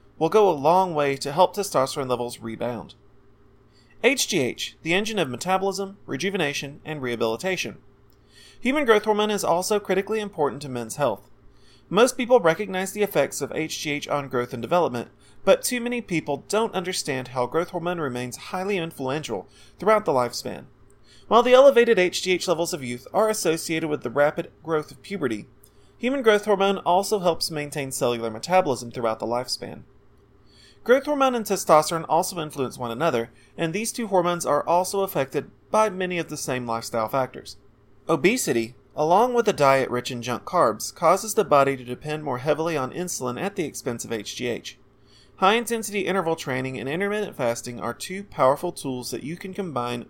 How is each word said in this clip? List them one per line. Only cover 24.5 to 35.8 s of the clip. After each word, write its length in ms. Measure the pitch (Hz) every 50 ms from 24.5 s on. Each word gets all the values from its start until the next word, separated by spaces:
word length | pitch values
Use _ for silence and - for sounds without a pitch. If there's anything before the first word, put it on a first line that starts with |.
| - _
growth 300 | - 160 165 156 147 -
of 100 | 139 -
puberty, 460 | - - 196 190 156 123 110 104 - - - - - - _ - - - _
human 240 | - - 247 269 285
growth 240 | 240 226 208 202 208
hormone 320 | 214 208 185 196 196 196 185
also 400 | - - 175 185 196 - 220 202
helps 300 | 175 180 160 165 - -
maintain 420 | 165 151 147 143 - 156 139 135
cellular 380 | 131 - 139 123 120 117 113 113
metabolism 640 | 110 107 - - 180 185 180 151 123 113 120 120
throughout 260 | 117 131 117 113 110
the 80 | 110 107
lifespan. 560 | 110 117 123 127 - - - 98 - - - - - - _ _ - - _ _ _ _ _ _ _ _ - - - - - -
Growth 220 | - 247 277 269
hormone 280 | 294 294 277 269 262 247
and 120 | 233 214
testosterone 600 | - 202 175 - - 165 151 156 - 175 165 156
also 320 | - 139 165 185 - 190 175
influence 380 | 156 151 - 143 131 117 120
one 140 | 131 123 117
another, 400 | 113 120 160 170 127 117 117 - - - - - -
and 160 | - 165 165 160
these 180 | 208 226 220
two 140 | - - 233
hormones 400 | 196 196 185 170 175 175 170 -
are 180 | 123 143 147 -
also 320 | - 165 175 185 180 - 196
affected 500 | 196 190 - 156 135 - - 147 120 - - _ _ _
by 180 | - 214